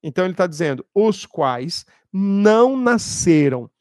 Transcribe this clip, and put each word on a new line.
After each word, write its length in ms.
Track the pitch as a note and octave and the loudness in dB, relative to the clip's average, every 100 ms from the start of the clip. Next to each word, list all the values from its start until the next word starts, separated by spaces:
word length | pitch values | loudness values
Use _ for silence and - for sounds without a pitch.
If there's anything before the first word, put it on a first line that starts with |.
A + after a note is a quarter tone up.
Então, 240 | D#3+ D#3 F#3 | -6 -4 -4
ele 80 | |
tá 140 | F#3 F3+ | -2 -4
dizendo, 360 | D3+ D3+ C3 - G3 | -2 -4 -4 -4 0
"Os 320 | A3 F#3+ - | 0 0 -10
quais 580 | - C#3 B2 C#3 - - _ _ | -4 -2 -2 -8 -12 -14 _ _
não 640 | F#3+ G3 G3 G#3 A3 B3 C4+ | -4 -2 2 4 4 4 2
nasceram 920 | B3 A#3 - - F3+ D#3 C#3+ B2+ A2+ _ | 0 0 -2 -4 2 4 4 -2 -10 _